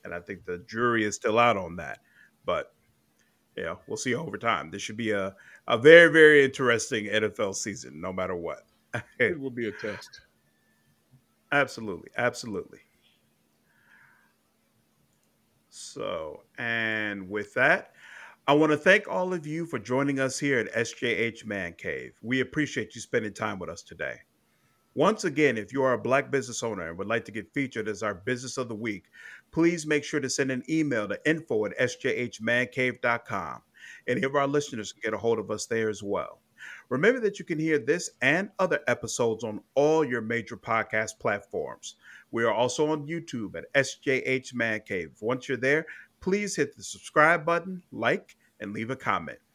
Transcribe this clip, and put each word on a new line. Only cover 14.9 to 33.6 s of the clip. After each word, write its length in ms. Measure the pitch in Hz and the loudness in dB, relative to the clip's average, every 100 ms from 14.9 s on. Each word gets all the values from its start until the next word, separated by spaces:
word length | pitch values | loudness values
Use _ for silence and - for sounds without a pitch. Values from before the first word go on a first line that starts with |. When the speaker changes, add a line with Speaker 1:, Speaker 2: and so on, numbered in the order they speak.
| _ _ _ _ _ _ _ _ | _ _ _ _ _ _ _ _
Speaker 1:
So, 760 | - - - 101 87 78 - _ - | -20 -18 -10 -8 -6 -8 -14 _ -8
and 720 | 120 117 110 110 104 101 92 | -4 -2 -2 -2 -4 -6 -6
with 240 | 104 104 | -6 -4
that, 400 | - 131 185 - - - - - - - | 0 2 2 -2 -20 -20 -20 -20 -8 2
I 80 | |
wanna 220 | 147 156 147 | 4 6 4
thank 320 | 185 202 202 | 6 4 4
all 260 | 190 185 | -4 -2
of 140 | 180 151 | -4 -6
you 180 | 160 165 | -8 -6
for 140 | 131 | -8
joining 400 | 101 127 139 135 | -2 0 2 0
us 180 | 135 127 | 0 0
here 220 | 143 131 | 0 2
at 100 | 107 | 0
S 180 | 113 117 | -2 -2
J 160 | - 120 | -2 -2
H 380 | 98 117 107 110 | 0 0 -2 -8
Man 280 | 101 87 87 | -6 -6 -8
Cave. 360 | 95 69 64 - | -6 -6 -8 -14
We 200 | 113 131 | -4 -2
appreciate 520 | 127 - 143 - 107 | -2 -2 -4 -4 -8
you 60 | 120 | -12
spending 340 | - 123 107 | -4 -2 -2
time 240 | 98 110 98 | -4 -6 -4
with 120 | 85 | -8
us 120 | 85 | -12
today. 360 | - 82 71 60 _ _ _ _ _ _ _ - | -16 -10 -8 -10 _ _ _ _ _ _ _ 0
Once 280 | 165 214 | 2 2
again, 340 | 185 143 147 117 | -2 2 2 2
if 160 | 101 | -4
you 80 | 135 | 0
are 120 | 131 | 2
a 40 | 120 | 2
Black 320 | 110 131 147 | 2 0 2
business 320 | 135 120 113 | -4 -4 -6
owner 260 | 117 101 82 | -6 -6 -8
and 100 | 85 | -8
would 80 | 98 | -4
like 180 | 117 117 | -4 -4
to 60 | |
get 200 | 110 98 | -12 -8
featured 360 | - 135 120 104 | -6 -6 -4 -6
as 160 | 98 | -4
our 100 | 107 | -6
Business 440 | 95 95 127 127 - | -6 -6 -6 -6 -8
of 120 | 120 | -6
the 60 | 107 | -6
Week, 300 | 117 98 _ - - - _ | -6 -8 _ -20 -20 -20 _
please 360 | - 170 175 151 | 0 2 2 0
make 160 | 151 | -2
sure 160 | 147 151 | 0 -4
to 100 | 131 | -4
send 220 | - 135 | -2 -2
an 100 | 127 - | -2 -2
email 380 | 160 151 117 104 | 0 0 0 -2
to 120 | 98 151 | -2 -2
info 380 | 160 - 113 107 | -2 -2 -2 -2
at 80 | - | -2
S 180 | 123 - | -2 -2
J 140 | 131 | -4
H 320 | 113 120 - | -2 -4 -6
man 260 | 110 120 123 | 0 0 0
cave 300 | 131 127 120 | -2 -2 0
dot 240 | 123 117 - | -2 -2 -2
com. 380 | 101 85 60 | -8 -6 -12